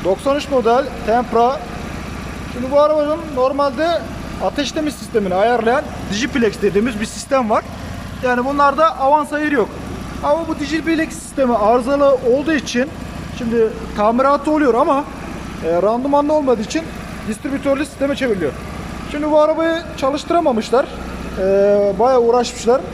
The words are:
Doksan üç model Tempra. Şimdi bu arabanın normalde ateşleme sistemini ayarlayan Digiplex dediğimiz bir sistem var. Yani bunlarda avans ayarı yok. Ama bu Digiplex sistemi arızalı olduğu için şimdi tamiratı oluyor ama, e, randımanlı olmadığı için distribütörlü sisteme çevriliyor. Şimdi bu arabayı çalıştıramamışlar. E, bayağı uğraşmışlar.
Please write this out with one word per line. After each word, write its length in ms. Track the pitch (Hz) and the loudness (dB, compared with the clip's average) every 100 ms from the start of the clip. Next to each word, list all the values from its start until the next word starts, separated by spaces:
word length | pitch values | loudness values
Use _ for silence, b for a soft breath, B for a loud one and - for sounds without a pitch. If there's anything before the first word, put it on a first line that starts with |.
Doksan 320 | 165 190 277 285 | 0 0 0 -2
üç 140 | 277 | 0
model 360 | 269 220 240 269 - - | 0 4 2 2 -4 -2
Tempra. 540 | 233 247 226 240 285 - - - - - - - - - | 0 2 2 2 2 -6 -10 -10 -10 -10 -10 -10 -10 -10
Şimdi 180 | 247 254 | -6 0
bu 80 | 285 | 4
arabanın 400 | 302 302 294 311 320 269 | 4 4 2 -2 -4 0
normalde 640 | 262 277 285 247 330 330 233 - - - | 0 2 -2 0 0 0 -4 -10 -10 -4
ateşleme 480 | 185 226 269 - 302 | -4 -2 -4 -2 -4
sistemini 440 | - 214 233 196 185 | -6 -2 -2 0 2
ayarlayan 480 | 220 240 220 262 294 - - | 2 4 2 0 -2 -8 -6
Digiplex 480 | 202 254 285 226 - | -4 -2 0 0 2
dediğimiz 380 | 202 175 233 208 | 0 2 0 -2
bir 60 | 214 | -6
sistem 440 | - - 269 233 | -8 -2 0 2
var. 140 | 240 - - - - - - | 0 -2 -12 -10 -10 -10 -4
Yani 220 | 254 247 247 | 0 0 0
bunlarda 540 | 285 285 277 320 320 | 4 4 4 2 2
avans 340 | 269 302 285 | 2 2 2
ayarı 220 | 294 302 285 | -2 0 0
yok. 140 | 196 - - - - - | 0 -4 -10 -10 -10 -6
Ama 240 | 277 302 320 | 0 0 0
bu 120 | 320 | -6
Digiplex 500 | 285 311 302 320 320 | -4 -4 0 0 -2
sistemi 440 | - - - 262 233 | -6 -10 -2 2 4
arızalı 600 | 208 247 247 285 277 262 254 | 4 4 2 4 4 4 4
olduğu 200 | 254 294 | 2 2
için 360 | 311 - 240 277 - - - - - | 0 0 -2 -2 -4 -12 -10 -10 -6
şimdi 300 | 240 233 220 - - - | -2 2 2 0 -10 0
tamiratı 540 | 208 233 262 285 285 | 2 4 4 4 2
oluyor 220 | 302 294 | 2 4
ama, 300 | 226 311 277 294 - - - - - 170 | 4 4 2 -2 -10 -12 -10 -10 -6 -2
e, 140 | 170 | 2
randımanlı 520 | 190 233 269 285 294 | 2 0 2 2 2
olmadığı 280 | 302 277 233 | 2 2 0
için 220 | 214 311 320 - - - 196 | 0 -4 -6 -10 -12 -10 -8
distribütörlü 580 | 220 294 262 277 277 294 | -6 -6 -4 0 -2 -2
sisteme 300 | - 277 277 | -4 -4 -2
çevriliyor. 360 | 262 202 151 - - - - - - | -2 0 -2 -4 -10 -10 -10 -10 -8
Şimdi 200 | 294 302 | -4 2
bu 80 | 302 | 4
arabayı 420 | 302 311 330 330 339 - | 4 2 0 0 -6 -4
çalıştıramamışlar. 880 | 269 294 - 339 320 233 - 240 320 - - - - - | -2 -2 0 2 2 0 2 2 0 -6 -12 -10 -10 -2
E, 40 | 190 196 202 202 202 190 | 2 4 4 4 2 2
bayağı 200 | 240 262 | 4 4
uğraşmışlar. 640 | 233 247 240 - 214 254 - | 4 2 0 -2 2 2 2